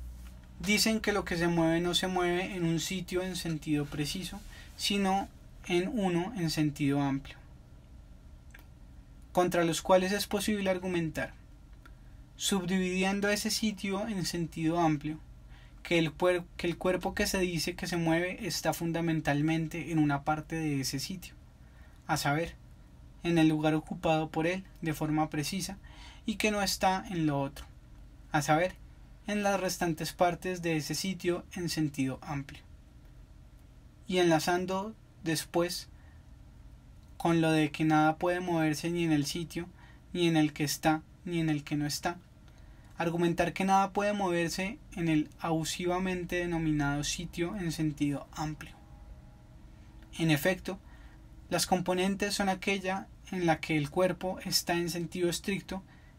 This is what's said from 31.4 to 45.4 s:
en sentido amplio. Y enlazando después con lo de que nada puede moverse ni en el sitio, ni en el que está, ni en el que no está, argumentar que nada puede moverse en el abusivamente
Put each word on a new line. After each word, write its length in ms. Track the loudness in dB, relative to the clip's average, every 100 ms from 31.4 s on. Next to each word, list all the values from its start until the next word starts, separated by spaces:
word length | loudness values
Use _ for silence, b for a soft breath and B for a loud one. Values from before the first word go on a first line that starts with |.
| -6
en 160 | -6 -4
sentido 500 | 0 -2 0 -2 -4
amplio. 420 | -6 -8 -8 -14 -18 -20 -20 -20 -20 -20 -20 -20 -20 -20 -20 -20 -20 -20 -2
Y 80 | 2
enlazando 760 | 6 4 4 0 0 -4 -4 -10 -20 -8
después 640 | -2 -2 0 0 0 -2 -10 b b b b -20 -20 -20 -20 -20 -20 -20 -20 -2
con 240 | 2 4
lo 100 | 6
de 180 | 4 2
que 140 | 2 4
nada 320 | 6 6 4
puede 240 | 0 0
moverse 480 | 0 2 2 0 -2
ni 160 | 0 4
en 80 |
el 120 | 4 2
sitio, 440 | -4 -6 -6 -8 B B B -8
ni 160 | 2 4
en 80 | 6
el 160 | 2
que 140 | 2 -2
está, 360 | 2 2 2 -4 -14
ni 160 | -4 0
en 100 | 0
el 140 | 0
que 140 | -2 -2
no 80 | -2
está, 320 | -2 -4 -6 -14 -20 -20 B B B B -4
argumentar 560 | -2 2 2 2 0
que 100 | 0
nada 280 | 4 4 4
puede 220 | 2 0
moverse 640 | 0 0 0 0 -2 -6 -8 -12 -2
en 120 | 2
el 220 | 2 2
abusivamente 960 | -4